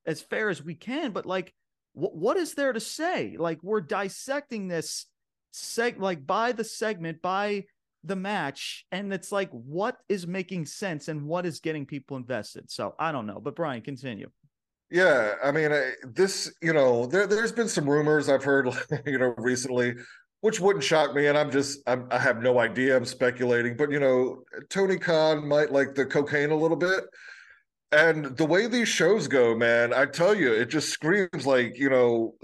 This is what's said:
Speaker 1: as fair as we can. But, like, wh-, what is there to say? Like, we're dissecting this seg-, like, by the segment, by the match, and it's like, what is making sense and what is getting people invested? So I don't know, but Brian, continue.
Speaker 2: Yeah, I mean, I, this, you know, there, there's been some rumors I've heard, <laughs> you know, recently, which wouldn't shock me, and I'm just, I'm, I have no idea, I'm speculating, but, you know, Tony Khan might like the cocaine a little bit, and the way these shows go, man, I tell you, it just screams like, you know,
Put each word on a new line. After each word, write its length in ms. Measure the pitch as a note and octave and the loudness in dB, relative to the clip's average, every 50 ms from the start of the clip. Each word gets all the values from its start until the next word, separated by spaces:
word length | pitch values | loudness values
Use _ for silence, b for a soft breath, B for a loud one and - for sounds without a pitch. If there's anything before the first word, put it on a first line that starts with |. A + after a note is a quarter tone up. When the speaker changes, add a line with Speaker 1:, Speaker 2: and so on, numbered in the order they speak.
| - | -8
Speaker 1:
as 160 | - D#3+ D#3 | -8 -8 -8
fair 280 | - - - G#3 A3 G#3+ | -8 -8 -6 -4 -2 -2
as 140 | F3+ C3+ C#3+ | -4 -4 -8
we 120 | E3 E3 | -12 -14
can. 360 | - - - B3+ D4+ E4+ C4 | -12 -10 -8 -6 -6 -6 -6
But, 160 | F#3 F#3+ - - | -6 -6 -6 -4
like, 260 | F3+ F#3+ F3+ - _ _ _ _ _ _ _ _ _ | -4 -6 -6 -8 _ _ _ _ _ _ _ _ _
wh-, 220 | - D3 - - | -8 -8 -6 -6
what 220 | E3 E3 A3+ D#4 G4 | -2 -2 0 0 0
is 180 | E4+ - - | -2 -4 -4
there 180 | - C#4 C4+ A#3+ | -2 -2 -2 -2
to 60 | A3+ | -2
say? 560 | - - - - D#4 F4 F#4 B3 C#3 G2+ - - | -6 -8 -8 -6 -4 -4 -2 -4 -4 -6 -6 -4
Like, 220 | D#3+ E3+ D#3+ C#3+ | -4 -4 -4 -6
we're 200 | - F#3 G#3+ G#3+ | -6 -4 -4 -4
dissecting 840 | E3 C#3 - F#3+ G3+ G3 G3 - - - C4+ D4 C#4+ - A#3 A3 G3 F#3 | -4 -4 -4 -4 -4 -6 -8 -10 -8 -8 -6 -6 -8 -8 -10 -8 -8 -6
this 380 | F3 E3 D#3 - - - - _ _ _ _ _ _ _ _ _ - | -6 -6 -6 -6 -8 -12 -12 _ _ _ _ _ _ _ _ _ -18
seg-, 460 | - - - - - A3+ A#3+ - - | -16 -14 -8 -4 -2 -2 -2 -2 -2
like, 260 | F#3+ F#3+ F#3 D#3 C3+ | -4 -4 -4 -4 -4
by 260 | C#3 F#3 G#3 A3+ A#3+ | -4 -2 0 0 -2
the 120 | A#3 A3 A3 | -2 -4 -6
segment, 580 | A3 - - A3 G#3+ G#3+ F3+ E3 E3 D#3+ D#3 | -8 -8 -6 -4 -4 -4 -6 -8 -10 -8 -6
by 440 | - F3+ F#3 G3 G3+ G#3 G#3 G3+ F#3+ _ _ _ _ _ _ _ - | -4 -4 -2 -2 -2 -2 -4 -6 -6 _ _ _ _ _ _ _ -10
the 120 | D#3+ G3 | -8 -8
match, 720 | F#3+ F#3 G3 G#3+ G3 D#3+ C#3 C3+ - - - - - - - | -6 -6 -6 -4 -4 -4 -6 -8 -8 -10 -12 -12 -14 -14 -10
and 220 | - F#3 G3+ G3+ G3 | -8 -8 -6 -6 -6
it's 180 | F#3 F#3+ - | -8 -6 -4
like, 200 | G#3 G3+ G3 E3 | -4 -4 -4 -4
what 460 | - A#2+ A#2 C3 D3 F3 G3+ A#3+ B3 - _ - | -6 -14 -14 -10 -6 -4 -4 -4 -6 -6 _ -6
is 180 | F#3+ G3 F3 | -4 -4 -4
making 400 | E3+ F3+ F#3+ F#3 F3+ F#3+ F3+ D#3 | -6 -6 -6 -6 -6 -6 -8 -8
sense 440 | - - - G#3 F#3+ E3 D3 - - | -8 -8 -8 -6 -6 -6 -6 -8 -8
and 180 | D#3 D3+ D3 D3 | -8 -8 -6 -4
what 180 | E3 F3+ F3+ | -4 -4 -4
is 140 | F3 C#3+ - | -4 -6 -6
getting 260 | - D#3+ D#3 D3+ C#3 | -6 -6 -6 -6 -8
people 320 | - D3+ C#3 - - C#3+ C3 | -10 -10 -12 -12 -10 -10 -10
invested? 540 | B2 A#2+ C3 A2 G#2 - - G#2 F#2+ - | -8 -6 -6 -6 -6 -8 -14 -18 -16 -14
So 240 | - - A2+ G2 - - | -10 -8 -8 -6 -6 -4
I 140 | D3+ E3 | -4 -4
don't 160 | D#3 C3 G#2+ G#2 | -4 -4 -6 -8
know, 120 | G2 G2+ | -10 -10
but 160 | G#2 C#3+ - | -10 -8 -6
Brian, 260 | - E3+ D3+ C3 A#2 | -6 -6 -6 -6 -8
continue. 500 | G#2+ - C#3+ B2 B2+ C3 A#2 G2 F#2 - _ _ _ _ _ _ _ _ _ _ _ - | -8 -10 -12 -10 -10 -10 -10 -10 -12 -14 _ _ _ _ _ _ _ _ _ _ _ -4
Speaker 2:
Yeah, 440 | - F3 F#3 F3 D3 B2+ A2 G#2 G2+ - A#2 | 0 4 4 6 4 4 2 0 -2 -2 -2
I 80 | C#3 | 0
mean, 200 | C#3+ D#3 D#3 D3+ | 0 2 0 2
I, 200 | D3 D3 C3+ C3 A#2 - - | 2 0 0 -2 -6 -8 -12
this, 480 | C3 A2 - F#3 G3 F#3+ - - - - _ | -6 0 0 0 2 0 -2 -8 -8 -10 _
you 120 | - E3 D#3+ | -2 0 4
know, 320 | D#3 C3+ B2+ A#2+ A#2 A#2+ | 4 6 6 4 4 2
there, 220 | B2+ D3 F#3+ G3+ F#3+ | 0 2 2 2 2
there's 240 | G#3+ G#3 A3+ A3 | 2 0 0 0
been 160 | A3+ A#3+ A#3 G#3 | 0 -2 -2 0
some 200 | - F3+ D3+ C#3 | 0 0 0 2
rumors 420 | C#3+ D3 D3+ D3+ D3+ D3+ C#3 - | 2 2 4 4 2 2 4 4
I've 140 | C#3 C3 - | 2 2 4
heard, 260 | C#3 C#3 C#3 C3 B2 A#2+ - - - | 4 4 4 4 2 -2 -4 -4 -4
<laughs> 160 | D3+ C3+ B2 | -4 -4 -4
you 140 | D3 C#3 B2+ | -2 0 2
know, 160 | B2+ B2+ A#2 A2+ | 2 0 0 0
recently, 580 | A#2 B2 B2+ - - C3+ B2+ B2+ B2 B2 A#2+ A#2+ B B B B B B _ _ | 0 0 0 0 -2 -2 0 0 0 0 0 -4 B B B B B B _ _
which 200 | - A3 G#3+ - | 0 0 0 2
wouldn't 240 | E3+ G3+ G3 E3 C3+ | 4 2 2 2 2
shock 280 | - E3 D#3 D3+ C#3+ D3 | 2 2 4 2 2 2
me, 140 | C#3+ C#3+ D3 | 2 2 4
and 100 | C#3+ D3+ | 4 4
I'm 140 | D3+ C#3+ | 2 2
just, 300 | C3 C#3 C3+ - - - - | 2 0 0 0 -4 -6 -2
I'm, 220 | - B2 B2+ B2 B2 | -2 -2 -2 -2 -2
I 80 | A#2+ B2 | -2 0
have 240 | B2+ C3+ A#2+ A2 | 2 2 2 2
no 180 | A2+ B2+ B2 B2 | 2 2 4 4
idea, 360 | A#2 A2+ G2+ A#2 C3 C3 C3 | 4 2 2 0 2 2 2
I'm 80 | B2+ A2+ | 2 2
speculating, 720 | - - - C3 B2 B2 B2 B2+ B2 A#2+ A#2+ A#2 A#2+ A#2+ | -2 -4 0 0 0 0 0 0 2 2 2 2 0 -2
but, 160 | A#2 D3 D3 | -2 -2 0
you 80 | C#3+ D3 | 0 2
know, 440 | C#3 C3 B2+ B2+ B2+ B2 - - - _ - - C#3+ - | 2 4 4 4 2 0 -2 -8 -14 _ -18 -16 -14 -6
Tony 260 | - F#3+ G3 F#3+ F#3+ E3+ | -2 0 0 0 0 0
Khan 480 | - - E3 D#3 D#3 D#3 D#3 D3+ D3 | 0 0 2 4 4 4 2 2 0
might 280 | C#3+ C#3+ D3 D#3 C#3 C3+ | 0 2 2 2 4 2
like 200 | C#3 C#3 C3 C3+ | 2 2 2 0
the 120 | C#3 C3+ | -2 -2
cocaine 460 | C3+ - D#3 C#3 C#3+ D3+ D3 C#3+ D3 | 0 0 0 0 0 0 0 0 2
a 40 | D#3 | 2
little 220 | D3+ D#3 E3 E3 D3 | 2 2 2 0 0
bit, 260 | F3 F3+ F#3 F#3+ - - B B B B B B B B B B B B _ _ _ - | 0 0 0 -2 -4 -8 B B B B B B B B B B B B _ _ _ 2
and 460 | - D3+ D#3+ E3 D#3 D#3 D3 C3+ C3 A#2+ | 4 6 6 6 4 2 -2 -4 -2 0
the 80 | D#3+ | 2
way 220 | D3 E3 F#3 A3+ A#3+ | 2 4 2 2 2
these 200 | A3 B3 A#3 - | 0 0 0 0
shows 400 | - - E3+ E3 G#3 A3+ D3+ - | 2 2 4 4 4 4 2 2
go, 300 | C3+ C3+ B2 A#2 A#2 A2+ | 4 4 6 6 4 4
man, 360 | A#2+ A#2 A#2 A#2 A#2+ A#2 A#2+ | 4 4 4 4 4 2 2
I 120 | B2+ C#3 | 2 2
tell 280 | C#3+ - - E3+ F#3+ G#3+ | 2 2 2 4 4 4
you, 200 | G#3+ E3 B2+ A2+ | 4 4 4 4
it 140 | G#2+ B2 A#2+ | 2 2 0
just 240 | C#3 D#3 C#3+ - | 0 -2 -2 -2
screams 540 | - - - D3+ F#3+ G#3 F#3+ F3 - E3 A#2+ | -4 -4 0 0 2 2 0 -2 -4 -4 0
like, 320 | C#3 C3+ B2+ A#2+ A2 - - | 2 4 4 2 2 -2 0
you 120 | C#3 C3+ | 0 2
know, 460 | C3+ B2+ B2 A#2+ A#2 A#2 A2+ A2 - _ | 4 6 4 4 4 2 0 -2 -4 _